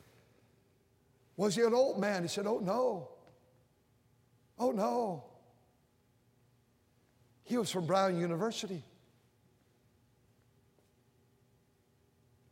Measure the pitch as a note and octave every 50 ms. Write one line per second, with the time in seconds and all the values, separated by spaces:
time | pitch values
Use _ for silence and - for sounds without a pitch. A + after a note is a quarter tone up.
0 | - - - - - _ _ _ _ _ _ _ _ _ _ _ _ _ _ _
1 | _ _ _ _ _ _ _ - F#3 G#3+ F3 G3+ A#3 A#3 A3 B3 C4 C#4 - G3+
2 | F#3 - G3+ F#3 F3 E3 - G3+ G3+ G3+ A3 - A3 F3 G3 A#3+ B3+ B3+ G#3+ F3+
3 | - - - - - - - _ _ _ _ - _ _ _ _ _ _ _ _
4 | _ _ _ _ _ _ _ _ _ _ _ - A#3 B3+ C4 G3+ G3+ A#3 A#3+ B3
5 | A#3+ G#3 F3+ D3 B2 - - - - - - _ _ _ _ _ _ _ _ _
6 | _ _ _ _ _ _ _ _ _ _ _ _ _ _ _ _ _ _ _ _
7 | _ _ _ _ _ _ _ _ _ - A3+ B3 G#3+ - - F#3 E3+ D3 F3+ G3
8 | G3 F#3+ F#3 E3+ E3+ F3 E3+ E3 G3 A3+ A3 - - F#3+ F#3+ E3 B2 - - _
9 | _ _ _ _ _ _ _ _ _ _ _ _ _ _ _ _ _ _ _ _
10 | _ _ _ _ _ _ _ _ _ _ _ _ _ _ _ _ _ _ _ _
11 | _ _ _ _ _ _ _ _ _ _ _ _ _ _ _ _ _ _ _ _
12 | _ _ _ _ _ _ _ _ _ _